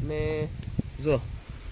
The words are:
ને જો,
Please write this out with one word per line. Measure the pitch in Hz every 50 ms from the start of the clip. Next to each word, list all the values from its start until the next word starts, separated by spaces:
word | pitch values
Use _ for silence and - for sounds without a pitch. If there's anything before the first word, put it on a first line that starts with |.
| 147 147
ને | 151 156 156 156 156 151 151 156 - - - - - - - - - - 135
જો, | 156 143 123 - - - - - - - - - -